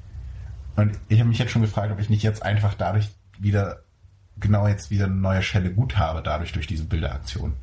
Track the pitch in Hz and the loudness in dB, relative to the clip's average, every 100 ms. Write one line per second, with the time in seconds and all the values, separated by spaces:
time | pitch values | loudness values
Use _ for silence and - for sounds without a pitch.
0 | - - - - - - - - 104 104 | -16 -14 -12 -12 -12 -12 -6 2 2 0
1 | - 110 117 113 120 120 107 - 101 98 | 2 4 4 2 2 2 2 0 -4 -4
2 | 107 104 110 104 - 107 104 98 90 104 | 0 2 2 0 0 2 2 0 0 0
3 | 104 - _ - 101 101 98 - _ _ | 0 -6 _ -2 2 2 0 -6 _ _
4 | - _ _ - 101 104 104 98 - 101 | -20 _ _ -2 2 4 4 0 -2 0
5 | 95 95 95 95 92 101 90 95 131 - | 0 0 2 0 2 0 2 0 0 0
6 | 80 78 76 76 80 80 76 78 80 80 | 0 -2 -4 -4 -4 -6 -4 -6 -2 -2
7 | 76 69 - - 71 71 | -2 -6 -8 -6 -4 -6